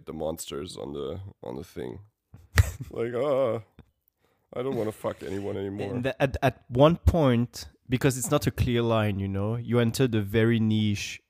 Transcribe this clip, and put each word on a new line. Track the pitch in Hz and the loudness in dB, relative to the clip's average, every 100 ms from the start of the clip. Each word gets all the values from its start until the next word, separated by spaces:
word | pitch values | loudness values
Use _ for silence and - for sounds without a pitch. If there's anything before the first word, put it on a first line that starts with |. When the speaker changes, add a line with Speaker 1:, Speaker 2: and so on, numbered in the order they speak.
Speaker 1:
the | - | -10
monsters | 78 78 80 - 71 - - | -6 -6 -6 -8 -10 -10 -10
on | 62 | -10
the, | 71 69 90 98 - | -8 -8 -10 -14 -14
on | - 65 | -12 -12
the | |
thing. | 80 - 62 92 101 _ _ - - - | -12 -12 -12 -12 -18 _ _ -20 2 2
Speaker 2:
<laughs> | - - 123 | 2 -2 -12
Speaker 1:
Like, | - 117 | -6 -4
"Ah, | 120 147 131 127 113 - _ - _ _ _ _ _ _ | -2 0 0 0 -2 -8 _ -20 _ _ _ _ _ _
I | - | -8
don't | 131 127 | -6 -4
wanna | 110 | -4
fuck | - 110 - | -6 -8 -8
anyone | 69 98 101 98 | -8 -6 -6 -6
anymore." | 98 101 101 | -6 -6 -6
Speaker 2:
And | 98 | -4
the, | 131 - | -6 0
at, | 139 - | -2 0
at | 135 - _ | -2 -2 _
one | 123 151 170 | 6 6 6
point, | - 175 139 117 123 - - _ - | 4 4 4 4 0 -6 -18 _ -4
because | 123 143 127 | 2 2 0
it's | 120 | 0
not | 147 120 | 0 0
a | |
clear | - 127 120 | 0 0 2
line, | 117 110 107 98 | 2 2 0 -2
you | 98 | -2
know, | 98 104 117 | -2 -2 -4
you | 117 117 | 0 2
entered | 117 - 131 | 2 2 2
a | 110 | 2
very | 98 113 113 117 | 0 4 4 4
niche | 110 110 107 101 - - | 4 4 2 0 -6 -12